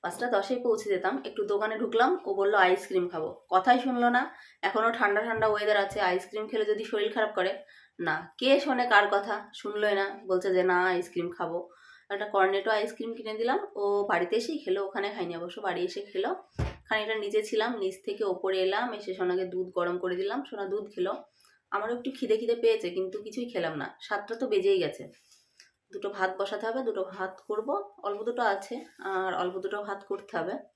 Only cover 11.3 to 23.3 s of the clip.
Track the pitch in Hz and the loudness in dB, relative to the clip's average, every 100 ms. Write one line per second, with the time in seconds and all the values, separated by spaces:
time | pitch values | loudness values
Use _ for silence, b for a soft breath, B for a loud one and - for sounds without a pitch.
11.3 | 175 170 170 175 B B B B 202 214 | -4 -4 -4 -8 B B B B -6 0
12.3 | 202 190 196 196 214 220 - 226 233 220 | 4 4 2 2 0 0 -4 -8 -8 -8
13.3 | 220 233 285 403 - 202 202 202 175 175 | -2 0 0 -2 -2 0 2 2 0 2
14.3 | 220 233 - - 190 196 220 202 208 175 | 0 -2 -6 -2 -2 -2 -4 -4 -4 -6
15.3 | 170 175 214 196 170 180 196 202 190 214 | -6 -8 -6 -4 -2 -4 -6 -8 -4 -4
16.3 | 370 B B B B _ 220 214 220 202 | -4 B B B B _ -2 -2 -4 0
17.3 | 214 214 214 226 233 190 185 - 202 208 | -2 0 0 0 0 -4 -4 -8 -4 -2
18.3 | 185 190 190 185 208 247 208 202 185 180 | 0 0 2 2 2 -2 -6 -8 -2 0
19.3 | 180 185 180 185 - 175 180 180 180 196 | 0 0 -4 -2 0 0 0 -2 -2 -2
20.3 | 247 269 208 190 208 202 - 185 226 - | -4 -6 -8 -4 -4 -6 -4 -2 -2 -10
21.3 | b b b _ 202 214 240 247 262 247 | b b b _ -4 -2 -4 -4 -6 2
22.3 | 220 226 233 233 214 175 175 185 202 214 | 2 4 2 4 4 0 -2 -4 -6 -8